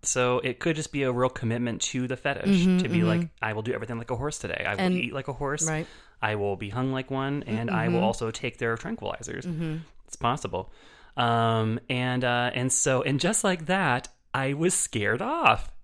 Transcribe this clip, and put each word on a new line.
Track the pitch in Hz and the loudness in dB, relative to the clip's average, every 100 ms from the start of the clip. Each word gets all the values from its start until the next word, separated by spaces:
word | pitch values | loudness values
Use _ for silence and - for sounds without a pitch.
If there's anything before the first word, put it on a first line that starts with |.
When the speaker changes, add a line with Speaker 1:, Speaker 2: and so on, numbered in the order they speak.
Speaker 1:
so | - 131 123 123 | -2 2 2 2
it | 131 123 | 0 -2
could | 170 156 | -2 0
just | 151 | -2
be | 143 | -2
a | 131 | 0
real | 123 127 | 2 0
commitment | - 117 117 120 113 | 0 -2 0 -2 -2
to | - 127 127 | -4 -2 -2
the | 127 | -2
fetish, | 143 139 - | -4 -2 4
Speaker 2:
Mm-hmm, | 196 180 185 | 6 6 4
Speaker 1:
to | 180 | 4
be | 170 | 2
Speaker 2:
mm-hmm. | 170 | 4
Speaker 1:
like, | 170 170 - | 2 0 -4
"I | 110 | -4
will | 107 | -2
do | 110 | -2
everything | 113 117 117 | -4 -4 -6
like | 117 | -4
a | 120 | -4
horse | 143 - | -4 -4
today. | - - - | -6 -4 -2
I | |
will | 196 | 0
Speaker 2:
And | 190 180 | 2 2
Speaker 1:
eat | 175 | -2
like | 135 135 | -6 -6
a | |
horse. | 131 139 147 165 | -6 -4 -2 0
Speaker 2:
Right. | 156 170 - - _ | -2 -4 -12 -20 _
Speaker 1:
I | 110 107 | -2 0
will | 101 98 | -2 -2
be | 101 | -4
hung | 110 131 | -2 -2
like | 131 127 | -2 -4
one, | 135 135 143 139 | -4 -2 -4 -2
and | - 117 | -4 0
I | - 117 | 0 2
will | 113 | 2
Speaker 2:
Mm-hmm. | |
Speaker 1:
also | - - 113 | 2 0 -4
take | 113 127 - | -4 -6 -4
their | 117 113 | -2 -2
tranquilizers." | 175 226 101 - - - | -4 -6 -6 -8 -8 -8
Speaker 2:
Mm-hmm. | 175 160 165 156 160 - - | -6 -4 -4 -4 -8 -20 -18
Speaker 1:
It's | - | -4
possible. | 120 139 - 90 92 - - - - - | 0 0 -2 -4 -6 -14 -20 -20 -16 -2
Um, | 120 117 113 113 110 110 - | 2 4 4 4 2 0 -2
and, | 127 127 127 | -2 0 0
uh, | 123 120 123 | 2 2 0
and | 123 127 | 0 0
so, | - 139 131 | 2 2 2
and | 139 139 | 2 2
just | 175 214 | 2 2
like | 208 175 156 | 2 0 0
that, | 185 170 120 - _ _ | 0 2 0 -2 _ _
I | 135 135 | -2 -2
was | 139 165 | 2 2
scared | - - 117 104 117 | 2 0 0 2 0
off. | 226 320 277 110 - - | 0 2 4 4 0 -8